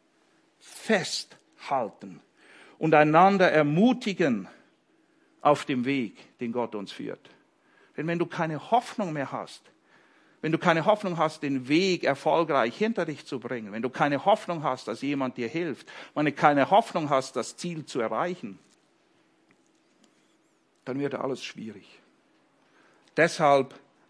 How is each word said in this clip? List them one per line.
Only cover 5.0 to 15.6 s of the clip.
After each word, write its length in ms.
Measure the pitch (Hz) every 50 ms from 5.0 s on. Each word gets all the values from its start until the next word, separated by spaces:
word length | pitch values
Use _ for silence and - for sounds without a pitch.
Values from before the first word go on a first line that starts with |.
| _ _ _ _ _ _ _ _
auf 240 | - 147 147 - -
dem 200 | - 139 123 120
Weg, 540 | 131 139 135 120 95 90 - - - _ _
den 120 | 123 117 117
Gott 220 | 123 117 113 110
uns 180 | 104 98 90 -
führt. 380 | - 117 107 92 - _ - - _ _ _ _ _ _ _ _ _ _ _ _
Denn 100 | - 147
wenn 120 | 170 170 175
du 80 | 175
keine 440 | 170 - - 165 160 156 139 - -
Hoffnung 420 | 226 254 - - - - 208 170 151
mehr 200 | 147 131 127 139
hast, 300 | 117 90 - - - _ _ _ _ _ _ _ _ _ _ _ _ _ _ _ _ -
wenn 100 | 156 160
du 60 | -
keine 280 | - 175 165 165 156
Hoffnung 320 | 196 214 208 - 185 170 165
hast, 240 | 156 156 - - -
den 260 | 143 139 131 123 123
Weg 340 | 147 170 190 190 180 160 -
erfolgreich 720 | 123 139 - - 156 156 160 170 156 151 135 113 120 117
hinter 300 | - 208 220 226 190 170
dich 220 | 160 147 - -
zu 140 | - 143 120
bringen, 320 | 107 120 131 117 110 101 101
wenn 100 | 113 117
du 80 | 127
keine 340 | - - 156 143 147 139 -
Hoffnung 380 | 196 220 208 - - 170 160 143
hast, 260 | 147 127 123 - -
dass 140 | 113 117 135
jemand 340 | 139 143 139 135 127 -
dir 120 | - 120 113
hilft, 380 | - -